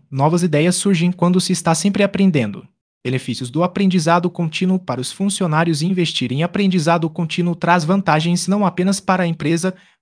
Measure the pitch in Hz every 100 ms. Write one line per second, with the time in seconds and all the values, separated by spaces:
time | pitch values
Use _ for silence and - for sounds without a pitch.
0 | _ 135 147 170 180 147 170 180 202 175
1 | 175 180 175 180 180 180 170 160 202 202
2 | 202 196 190 151 107 98 - _ _ _
3 | 123 131 - 117 123 147 180 180 196 180
4 | 156 175 175 - 165 - 185 185 185 123
5 | 123 - 202 - 180 151 170 147 165 185
6 | 160 - 123 131 175 196 196 180 151 165
7 | 160 160 165 - 175 170 170 175 156 196
8 | 185 156 165 175 - 202 190 - 185 196
9 | - 185 175 160 147 165 185 185 _ _